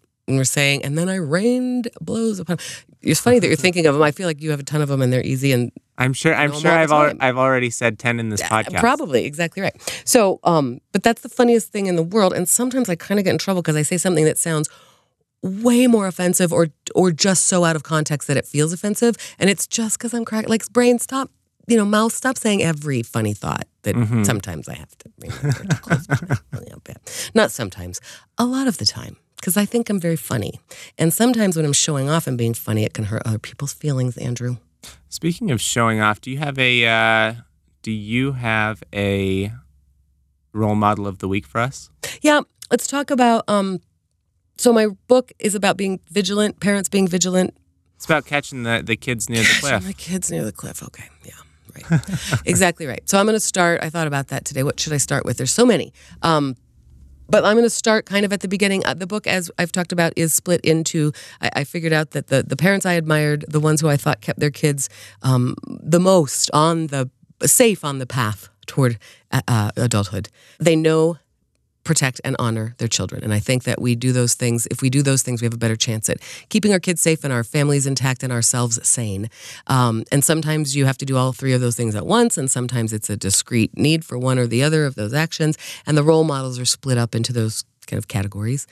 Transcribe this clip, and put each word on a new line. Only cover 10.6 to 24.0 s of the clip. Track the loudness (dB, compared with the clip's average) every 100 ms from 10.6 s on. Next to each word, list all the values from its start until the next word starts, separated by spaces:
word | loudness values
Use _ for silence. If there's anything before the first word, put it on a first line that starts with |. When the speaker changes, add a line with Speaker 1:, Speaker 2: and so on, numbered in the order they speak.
| 2 -4 -6
Speaker 1:
but | -2
that's | 0 0
the | -4
funniest | 2 4 4 0
thing | -4 -2
in | 0
the |
world. | 0 2 2
And | 2 0
sometimes | 0 0 -2 -2
I | -4
kinda | -2 0
get | 0
in | 0
trouble | 0 -2
'cause | 0 0
I |
say | 0 0
something | 0 2 2
that | 0
sounds | -2 -2 -4 -10 _ _ _ _ _ _
way | -8 0 2 6 6
more | 4 2
offensive | 0 0 2 2
or, | 2 0 -2 -2 2
or | 2
just | 4 2 2 2
so | 2 2
out | 0
of |
context | -2 -2 0 -4 -2
that | -2
it | -2
feels | -2 -2
offensive. | -2 -4 0 0 0 -8 0
And | 0
it's | 2 -2
just | -4 -4 -4
'cause | -6
I'm | -6 -4
crack-, | -4 0
like, | -2 0
brain, | 2 4 4
stop, | 0 -6 -6 _ _ _ 0
you | 2
know, | 4
mouth, | 4 2
stop | 0 -2 -2
saying | 0 0
every | 0 -2 -2 -4
funny | -2 -2 -2 -4
thought | -6 -6 -8 _
that | -4
Speaker 2:
Mm-hmm. | -2